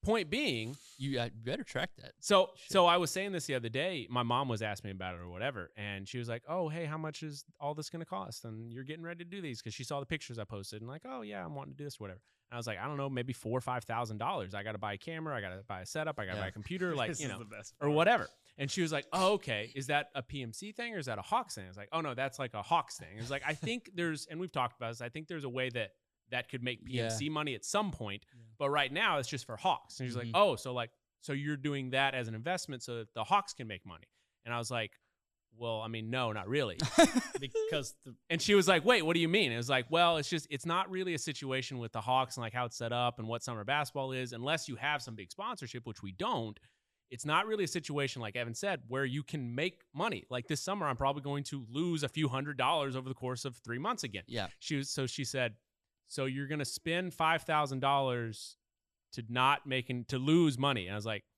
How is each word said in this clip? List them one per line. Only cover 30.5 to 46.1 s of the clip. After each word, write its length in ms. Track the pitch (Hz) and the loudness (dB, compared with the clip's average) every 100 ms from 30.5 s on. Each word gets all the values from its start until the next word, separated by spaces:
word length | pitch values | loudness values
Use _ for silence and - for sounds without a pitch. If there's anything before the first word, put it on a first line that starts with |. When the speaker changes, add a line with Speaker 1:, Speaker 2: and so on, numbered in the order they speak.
| 123 | 6
Speaker 1:
so, 160 | 135 | -2
like, 180 | 123 113 _ _ _ | -2 -4 _ _ _
so 120 | - | -4
you're 240 | 143 143 147 | -2 -2 -2
doing 340 | 143 143 127 | 0 -2 0
that 240 | 131 139 | 4 4
as 140 | 131 117 | 2 -2
an 60 | |
investment 480 | 110 135 180 - 131 | -4 -2 -2 -2 -8
so 160 | - 120 | -6 -8
that 140 | 110 | -8
the 100 | - | -6
Hawks 280 | 110 202 196 | 4 4 4
can 120 | - 117 | -8 -8
make 180 | 95 | -8
money?" 220 | - 82 - _ _ _ | -10 -16 -18 _ _ _
And 100 | 117 | -4
I 40 | 120 | -2
was 120 | 113 | 0
like, 220 | 120 110 - _ _ _ _ _ 110 | -2 -2 -6 _ _ _ _ _ -8
"Well, 260 | 117 110 | -4 -2
I 60 | 113 | -2
mean, 200 | 113 110 | -4 -2
no, 240 | 127 120 | 0 0
not 160 | 107 95 | -2 -2
really." 300 | 139 123 87 | 0 0 0
Speaker 2:
<laughs> 600 | 143 - 330 247 - - | 2 8 8 8 -2 -6
Speaker 3:
Because 540 | 139 453 440 156 131 - | -4 -2 0 -2 -4 -10
the 100 | - 117 _ | -18 -20 _
Speaker 1:
And 100 | 165 | -2
she 140 | - | 6
was 120 | 202 180 | 8 8
like, 160 | 180 | 6
"Wait, 180 | 170 247 | 8 6
what 120 | 160 | 6
do 60 | 170 | 4
you 80 | 165 | 6
mean?" 240 | 196 160 | 4 4
It 40 | 117 | 2
was 120 | 120 | 2
like, 220 | 131 117 | 2 4
"Well, 260 | 160 170 160 | 6 6 6
it's 140 | 143 | 2
just, 160 | 165 - | -2 -2
it's 140 | 143 170 | -6 0
not 240 | 175 190 | 0 0
really 220 | 185 185 | -2 -2
a 40 | 165 | -2
situation 600 | - 147 135 131 127 127 | -2 -6 -2 -2 -2 -4
with 140 | 117 | -4
the 80 | 120 | -4
Hawks 360 | 110 131 127 - | 2 4 4 -2
and, 60 | |
like, 100 | 113 | -4
how 100 | 123 | -2
it's 120 | 120 - | -2 -2
set 160 | 117 | -2
up 260 | 120 123 120 | 2 2 0
and 100 | 110 | -4
what 140 | 117 | -4
summer 220 | - 117 | -4 -6
basketball 480 | 104 143 147 143 131 | 0 0 0 -2 -4
is, 200 | 131 127 | -4 -6
unless 360 | 120 127 160 - | -4 -2 -2 -2
you 80 | 117 | -4
have 260 | 143 147 | 0 -2
some 120 | 127 | -2
big 160 | 107 92 | -12 -12
sponsorship, 560 | - 214 233 120 123 120 | -8 -8 -6 -8 -10 -10
which 160 | 107 | -10
we 100 | 98 | -10